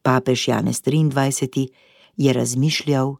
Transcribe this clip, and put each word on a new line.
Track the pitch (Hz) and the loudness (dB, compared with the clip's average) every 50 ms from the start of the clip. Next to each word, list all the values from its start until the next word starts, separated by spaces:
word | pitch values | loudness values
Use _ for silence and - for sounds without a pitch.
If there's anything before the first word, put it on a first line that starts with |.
Papež | _ 139 127 131 127 131 127 120 - | _ 2 0 2 2 0 -2 0 0
Janez | - 120 110 110 - 113 - | -2 -2 0 0 -2 -4 -2
triindvajseti | - 131 135 156 156 151 135 139 135 135 135 - 139 131 - 139 135 127 _ _ _ _ _ _ - _ _ | -2 0 2 2 2 2 2 0 0 0 0 -2 -6 -4 -2 -4 -4 -4 _ _ _ _ _ _ -20 _ _
je | - 135 139 123 | 0 2 2 2
razmišljal | 123 123 117 123 131 139 156 151 - - 151 143 135 131 139 139 - | 2 0 -2 0 0 0 0 0 -2 -2 0 0 0 0 -2 -4 -10